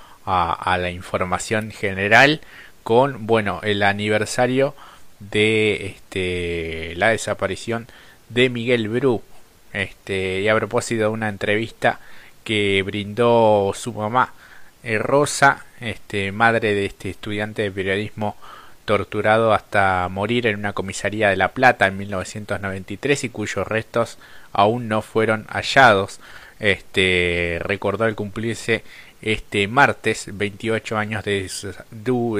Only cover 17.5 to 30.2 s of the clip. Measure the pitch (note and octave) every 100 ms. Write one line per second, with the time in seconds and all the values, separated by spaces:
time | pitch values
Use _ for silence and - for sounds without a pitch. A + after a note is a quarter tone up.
17.5 | G#2+ G2+ G2 F#2+ F#2+ G#2+ - G#2 - -
18.5 | - - - - G#2 F2+ G#2+ G#2 A2 A2+
19.5 | G2 - G#2 F#2+ F#2 F2+ F#2+ G#2+ A#2+ A#2
20.5 | G#2 G2+ G2+ F#2+ - G2+ G#2+ G#2 F#2+ F#2
21.5 | B2+ B2+ - G2 G2 G2+ F#2+ F#2 A2 G#2
22.5 | F#2+ G2 F#2+ F#2 G2+ C#3 C#3 A2+ - G#2
23.5 | A#2+ A2 A2 - A#2 A2+ - - - -
24.5 | - G#2 A#2+ A2+ G#2+ - A2 A2 A2 -
25.5 | G2 - C#3 B2 G2 G2 - - - -
26.5 | - G#2 F#2 - G2 F#2 F2+ F2 F2 E2+
27.5 | E2+ - G2+ G2+ G2 A2+ G#2 G2+ A2 A2+
28.5 | A2 - A2 - - - - A2 G#2+ -
29.5 | G#2 G2 C3 B2 - A2 -